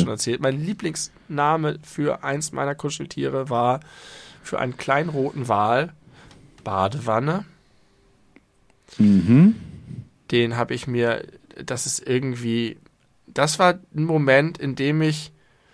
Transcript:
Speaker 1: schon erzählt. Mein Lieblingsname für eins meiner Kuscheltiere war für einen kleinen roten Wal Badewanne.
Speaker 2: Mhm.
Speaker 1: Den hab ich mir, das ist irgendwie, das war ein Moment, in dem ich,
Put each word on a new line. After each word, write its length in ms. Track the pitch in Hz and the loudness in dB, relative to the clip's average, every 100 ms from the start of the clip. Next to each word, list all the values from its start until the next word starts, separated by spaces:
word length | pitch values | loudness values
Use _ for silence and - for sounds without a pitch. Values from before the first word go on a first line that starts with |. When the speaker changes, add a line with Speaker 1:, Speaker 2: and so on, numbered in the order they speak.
| 151 | 4
Speaker 1:
schon 40 | |
erzählt. 260 | 110 - 123 | 0 -4 -2
Mein 200 | 135 135 165 | -2 -2 -4
Lieblingsname 1120 | 214 175 - - - - 147 147 160 151 151 | -6 -6 -6 -10 -14 -8 -2 0 2 -2 -4
für 400 | - - 147 - | -8 -4 -2 -2
eins 300 | 139 143 151 | -4 -6 -6
meiner 220 | 135 139 143 | -4 -6 -4
Kuscheltiere 760 | 147 147 139 - 135 135 135 | -6 -8 -10 -6 -4 -4 -2
war 320 | 120 120 135 - - - - - - | 0 0 0 -6 -20 -20 -20 -20 -20
für 160 | - - | -8 -6
einen 180 | 127 123 | -4 -6
kleinen 320 | - 139 170 | -2 -2 -2
roten 400 | 147 139 147 117 | -2 -4 -4 0
Wal 420 | 104 104 120 165 - _ - - - - - | 2 2 2 -2 -8 _ -20 -20 -20 -20 -16
Badewanne. 800 | - 95 95 143 117 110 143 185 202 - _ _ _ _ _ _ _ _ _ _ _ _ _ - | -6 -2 0 -2 -2 0 0 -2 -6 -18 _ _ _ _ _ _ _ _ _ _ _ _ _ 2
Speaker 2:
Mhm. 580 | 107 98 85 127 196 220 - - - - - _ - | 6 6 6 8 8 6 -4 -18 -16 -16 -18 _ -2
Speaker 1:
Den 240 | 120 117 117 | 0 2 0
hab 140 | 120 | -2
ich 160 | 123 - | -4 -4
mir, 360 | 120 117 117 - - - - - | 0 0 -2 -6 -18 -20 -14 -8
das 200 | 127 131 | -6 -6
ist 140 | - - | -6 -2
irgendwie, 680 | 127 131 120 120 117 117 107 _ _ _ _ - | -2 -2 -4 -2 -2 -2 -8 _ _ _ _ -8
das 320 | - 151 - | -2 0 4
war 160 | 180 180 - 147 | 2 2 -4 -2
ein 80 | 160 | 0
Moment, 520 | 156 139 131 160 180 | 2 6 4 4 -2
in 180 | 139 131 | -6 -2
dem 260 | 139 156 | 0 2
ich, 300 | 156 151 - _ _ _ _ | 0 -2 -6 _ _ _ _